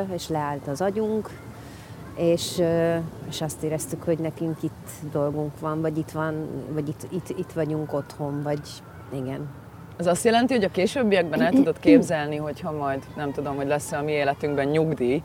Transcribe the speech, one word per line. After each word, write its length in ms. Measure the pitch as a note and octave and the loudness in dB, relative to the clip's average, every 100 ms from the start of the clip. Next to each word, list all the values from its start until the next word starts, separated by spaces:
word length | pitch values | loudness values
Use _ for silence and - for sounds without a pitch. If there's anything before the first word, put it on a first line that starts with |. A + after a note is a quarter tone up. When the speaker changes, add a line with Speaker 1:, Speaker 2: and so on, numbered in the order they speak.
| G3 | 0
Speaker 1:
és 140 | F3 - | -4 -2
leállt 380 | D#3 D3 C#3+ C#3+ | -2 -2 -2 -4
az 140 | C#3 | 0
agyunk, 480 | F#3+ G#3 G#3+ G#3+ G3+ - - - - - - - - - | 0 0 0 0 -4 -10 -14 -14 -14 -16 -16 -14 -10 0
és, 420 | E3+ E3+ - - | 4 4 2 2
ö, 360 | E3+ E3 E3 E3+ E3 - - | 4 4 4 2 -2 -8 -8
és 120 | - | -4
azt 220 | D#3+ - | -4 -4
éreztük, 400 | D#3 D#3 - D#3 | -4 -2 -4 -4
hogy 140 | - D#3+ | 0 0
nekünk 440 | D#3+ - E3 D#3 | 0 -2 -4 -2
itt 260 | D#3+ - - - D3 | -4 -6 -14 -12 -4
dolgunk 400 | D3 D3 D3+ D3+ D3 | 0 0 0 -4 -4
van, 220 | D#3 D#3 | -4 -2
vagy 160 | D#3+ D#3 | 0 -2
itt 140 | D3+ | -4
van, 380 | D#3 D#3 D#3 D3 C3 B2 | -2 -2 -2 -4 -6 -6
vagy 140 | D3+ C#3+ | -4 -4
itt, 200 | - - | -6 -8
itt, 280 | F#3 - F#3 | -6 -6 -6
itt 140 | F3+ | -4
vagyunk 420 | E3 D3+ D#3 D3+ | -2 -2 -2 -2
otthon, 480 | C#3+ C#3+ - C#3+ C#3+ | -4 -4 -6 -4 -4
vagy 180 | D3 D3 - - - - - | -2 -4 -6 -14 -16 -18 -10
igen. 340 | C#3+ C3 C#3 D3 - - - - - | -8 -6 -6 -10 -14 -18 -18 -14 -2
Speaker 2:
Ez 100 | F3 | 2
azt 180 | F3 A3+ | 4 6
jelenti, 280 | A3+ B3 | 6 4
hogy 100 | B3 | 4
a 60 | F#3 | 2
későbbiekben 720 | - G#3+ C#4+ A3 F#3+ E3 D#3 | 2 2 2 4 4 4 4
el 100 | E3 | 6
tudod 280 | C4 E3 - | 6 4 4
képzelni, 560 | - C#4+ - D#3+ D3 D3+ | 8 8 8 0 0 -2
hogyha 360 | D3+ C#3 F3 | -4 -4 -4
majd, 280 | D3+ C#3 C3+ - D3 | -2 -2 -2 -6 -6
nem 160 | C#3+ | -4
tudom, 240 | C3+ C#3+ C#3 | -2 -4 -2
hogy 120 | C#3 | 0
lesz-e 300 | D3 - D3+ | 0 0 -2
a 40 | |
mi 100 | D3+ | 0
életünkben 560 | D3 C#3 C#3+ D3 C#3+ C#3 | 2 2 2 0 2 4
nyugdíj, 540 | D#3 D#3+ D3 B2 D3 | 4 2 2 2 2